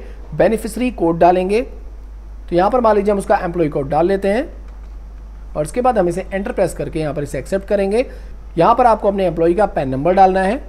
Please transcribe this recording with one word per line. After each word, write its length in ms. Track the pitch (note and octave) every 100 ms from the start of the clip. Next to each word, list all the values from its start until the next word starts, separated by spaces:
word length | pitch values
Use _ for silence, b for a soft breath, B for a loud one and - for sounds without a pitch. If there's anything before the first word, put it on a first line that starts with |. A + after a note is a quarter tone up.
| B B B D3+
Beneficiary 560 | E3+ A3 A3 A3 B3
code 260 | - E3+ E3+
डालेंगे। 420 | F3 F3+ F#3 G#3+
तो 920 | C4 - - - - - - - - E3+
यहाँ 140 | G3
पर 100 | B3
मान 140 | A3+ G#3
लीजिए 160 | G3+
हम 80 | G3+
उसका 180 | F#3+ G3
employee 320 | F3+ F3 D3+
code 200 | D#3 C#3
डाल 180 | C#3+ F3
लेते 200 | G3 G3
हैं 200 | G#3+ D4+ - - - - - - - - - - -
और 80 |
उसके 180 | D3+ B3
बाद 160 | B3 A3+
हम 120 | F3
इसे 160 | E3+ F3+
enter 180 | F#3+ G3
press 220 | E3+ F3+
करके 260 | - D#3 D#3
यहाँ 140 | D3+
पर 100 | D3
इसे 160 | C#3 C#3+
accept 280 | - G3 -
करेंगे। 380 | G3+ G3 A3 C4+ B B B - E3
यहाँ 180 | E3+ A#3+
पर 100 | B3
आपको 220 | G#3+ G#3
अपने 180 | G3 F#3
employee 280 | E3 E3+
का 120 | F3 G3+
PAN 220 | - C3+
number 240 | C3 D#3
डालना 280 | F#3 F#3+ F#3
है। 200 | F#3+ B3+